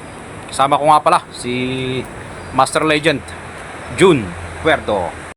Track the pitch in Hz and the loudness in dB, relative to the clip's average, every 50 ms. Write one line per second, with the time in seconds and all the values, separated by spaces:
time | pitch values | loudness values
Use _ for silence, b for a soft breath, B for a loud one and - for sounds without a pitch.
0 | - - - - - - - - - - - - 135 139 147 135 143 156 151 151 | -16 -16 -16 -16 -16 -16 -16 -14 -14 -8 0 2 2 4 4 4 6 6 6 6
1 | - 160 175 165 - - - - - 123 123 127 127 127 131 131 131 127 131 127 | 6 4 2 2 0 -4 -10 -10 -6 -4 -4 -2 -2 -2 -4 -4 -4 -4 -4 -6
2 | - - - - - - - - - - - 131 131 - - 147 151 156 151 151 | -6 -8 -12 -14 -14 -14 -14 -14 -14 -2 2 2 2 4 2 2 2 4 2 4
3 | 147 160 143 123 - - - - - - - - - - - - - - - - | 4 2 2 2 -2 -8 -14 -14 -14 -14 -14 -14 -14 -14 -14 -14 -12 -10 2 6
4 | 165 190 160 127 101 90 85 - - - - - - 160 147 120 110 - 107 98 | 6 6 6 6 2 -2 -6 -10 -12 -12 -12 -2 0 0 2 2 0 0 0 0
5 | 87 82 - - - - - | 0 -4 -6 -10 -14 -16 -18